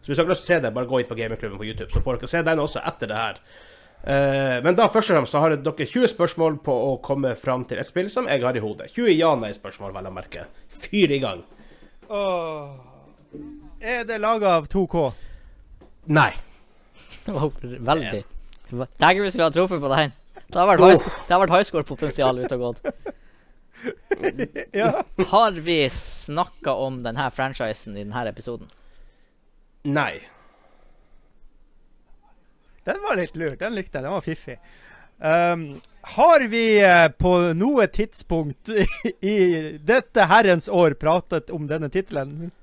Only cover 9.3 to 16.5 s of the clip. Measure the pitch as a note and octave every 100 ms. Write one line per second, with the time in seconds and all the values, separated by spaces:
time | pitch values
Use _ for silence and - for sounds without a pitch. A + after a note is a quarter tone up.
9.3 | C#3 A2 G#2 G2 - G2 F#2+ F#2+ F#2 -
10.3 | D#2+ D#2+ - - - - G#3 E3+ C#3 B2
11.3 | F2+ - - - - - - - G#3 G3
12.3 | F3+ E3 D#3 C#3+ C3+ B2 C3+ C#3+ _ _
13.3 | D3+ D3 D3+ - - A3 B3 A3+ A3+ G#3
14.3 | A3+ G3+ E3+ D3 G3 F#3 E3+ C#3 - -
15.3 | - - - - - - - - D3+ A#2+
16.3 | - -